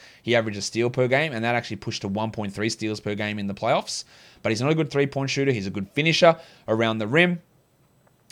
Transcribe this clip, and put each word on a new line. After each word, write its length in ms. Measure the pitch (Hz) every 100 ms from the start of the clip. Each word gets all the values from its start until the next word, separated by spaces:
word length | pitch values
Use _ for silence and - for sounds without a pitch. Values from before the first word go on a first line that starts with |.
| - -
he 120 | -
averaged 240 | 117 110 101
a 40 |
steal 260 | - 113 120
per 200 | 127 127
game, 240 | 131 156
and 120 | 120
that 100 | 117
actually 220 | 120 117 101
pushed 260 | - -
to 60 | 101
one 220 | 98 110
point 240 | 107 104
three 160 | 98 110
steals 300 | - 110 107
per 140 | -
game 240 | 104 107 104
in 80 | 101
the 80 |
playoffs. 500 | 98 113 160 - - - - - -
But 80 | 110
he's 120 | 110
not 80 | 131
a 40 |
good 160 | 160 151
three-point 400 | 139 139 139 135
shooter. 220 | 135 139
He's 140 | 120 98
a 40 |
good 180 | 101 98
finisher 460 | - 160 151 175 160 - - -
around 320 | 110 113 110
the 80 | 107
rim. 360 | 143 180 175 _ _ _ _ _ _ _ _ _